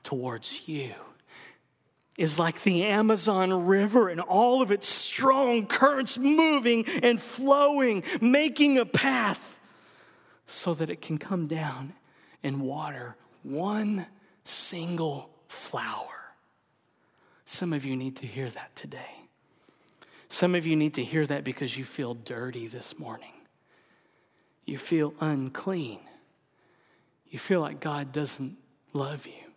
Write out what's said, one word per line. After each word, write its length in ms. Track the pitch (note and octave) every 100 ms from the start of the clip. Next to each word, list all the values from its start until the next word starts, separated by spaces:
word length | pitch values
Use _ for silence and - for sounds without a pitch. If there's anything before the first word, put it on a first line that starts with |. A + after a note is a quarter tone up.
towards 640 | - C3+ B2+ A2+ - - -
you 280 | D3+ B2+ G#2 - _ _ - - _ _ _ _ _ _ -
is 220 | D#3+ D3+
like 240 | E3 -
the 200 | G3+ F3 G#3
Amazon 800 | G#3 G#3+ G#3+ F#3 F#3+ F#3 F#3 F3
River 420 | G3 G3+ A#3 G3
and 100 | E3+
all 440 | F3+ F#3 A#3+ C4
of 80 | A3+
its 160 | G3+ -
strong 800 | - - - C4+ C4+ C4 A#3 G3+
currents 500 | - C#4 C#4 B3+ B3
moving 720 | C#4 D#4 D#4+ D4 A#3 A#3 A3 -
and 180 | A#3+ A#3
flowing, 840 | - - C4+ C#4 C#4+ C#4+ B3+ G3+ - -
making 600 | A3+ C#4 D#4 C4+ D4 C4
a 60 | G#3+
path 720 | - C4+ B3+ G#3+ F3 - - _ _ - - - _ _ _ -
so 280 | - F3+
that 160 | D#3 D#3+
it 120 | F3
can 160 | - D#3
come 300 | - F#3 D3+
down 460 | D#3+ D3+ C3 C3+ - _ _ _ _
and 180 | C#3+ C#3
water 540 | C3 D3 D3+ C3+ A#2+ - _ _
one 640 | C#3 C#3 F#3+ G#3+ G#3 G3+ E3+ _ _ _
single 920 | - - - F3 E3+ E3+ D#3+ C#3 - _ _
flower. 880 | - - - - - - - - _ _ _ _ _ _ _ _ _ _ _ -
Some 280 | - F3+
of 100 | D3
you 120 | C3+ C3
need 200 | C3 C3
to 100 | B2
hear 220 | B2 B2+
that 260 | - - -
today. 460 | C#3+ A2 - - - _ _ _ _ _ _ _ - - _
Some 240 | - F3+
of 140 | F3 E3
you 80 | D#3
need 180 | D3+ C#3+
to 80 |
hear 220 | A#2+ D#3+ C#3+
that 180 | C#3+
because 340 | C3+ B2 B2+ C3+
you 80 | B2+
feel 280 | - B2
dirty 540 | A#2+ A2 A2+ B2+ A#2+ A2+
this 320 | B2 - -
morning. 340 | D2 - - - _ _ _ _ _ _ _ _ _ _ _ _ -
You 120 | C#3
feel 380 | - E3 D3 D3+
unclean. 840 | D#3 C#3+ C3 - F#3+ F#3 C3 G2 - - _ _ _ _ _ _ _ _ _ _ _
You 120 | C#3+
feel 220 | - F#3
like 180 | D3 C#3+
God 320 | D#3 D3 C#3
doesn't 460 | C#3 C#3+ - C3 - _ _ _
love 340 | C#3 C#3 D3 -
you. 280 | - -